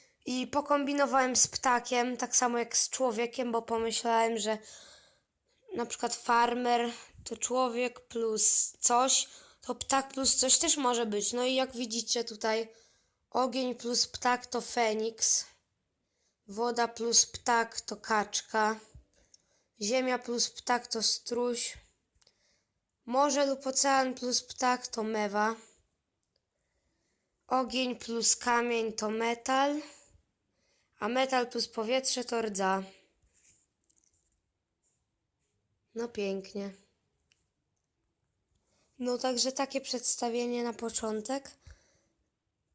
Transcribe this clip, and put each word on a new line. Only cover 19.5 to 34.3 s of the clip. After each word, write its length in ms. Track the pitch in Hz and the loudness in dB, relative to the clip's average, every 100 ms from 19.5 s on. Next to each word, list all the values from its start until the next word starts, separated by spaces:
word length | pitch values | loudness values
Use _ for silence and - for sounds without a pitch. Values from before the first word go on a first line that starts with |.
| _ _ - | _ _ -8
ziemia 380 | 208 262 254 247 | -2 0 2 -2
plus 320 | 247 240 - | -2 -2 -2
ptak 360 | - - 240 240 | -2 0 0 0
to 160 | 226 | -2
struś, 760 | 214 - - 240 240 233 - - - _ _ _ _ _ _ _ _ _ _ _ | 0 0 -2 -2 -2 -2 -4 -6 -18 _ _ _ _ _ _ _ _ _ _ _
morze 420 | - 254 285 269 277 | -2 2 4 4 2
lub 200 | 269 262 | 0 0
ocean 480 | 262 277 269 262 | 2 4 4 2
plus 280 | 247 247 240 | 0 -2 -2
ptak 440 | - - 254 247 - | -2 -2 0 0 -2
to 160 | - | -6
mewa, 540 | 220 220 208 202 214 - - _ _ _ _ _ _ _ _ _ _ _ _ _ _ _ _ _ - | -2 -2 0 0 0 -2 -10 _ _ _ _ _ _ _ _ _ _ _ _ _ _ _ _ _ -4
ogień 500 | 254 247 240 254 240 | -2 -2 -2 -2 -4
plus 400 | - 233 220 - | -6 -2 0 0
kamień 560 | 247 240 240 233 226 | 2 2 2 0 -2
to 180 | 220 214 | -4 -4
metal, 720 | 220 226 233 247 262 285 294 - - _ _ _ _ _ _ _ _ _ - | -2 -2 -2 0 2 2 0 -6 -16 _ _ _ _ _ _ _ _ _ -8
a 100 | 208 | -2
metal 420 | 247 262 262 240 | 0 2 2 0
plus 180 | 233 208 | -2 -4
powietrze 560 | - 214 262 262 254 | -4 0 0 2 -2
to 180 | 247 233 | -2 -2
rdza. 400 | 226 196 190 196 190 - _ _ _ _ _ _ _ _ _ _ _ _ _ | -2 0 0 0 -2 -14 _ _ _ _ _ _ _ _ _ _ _ _ _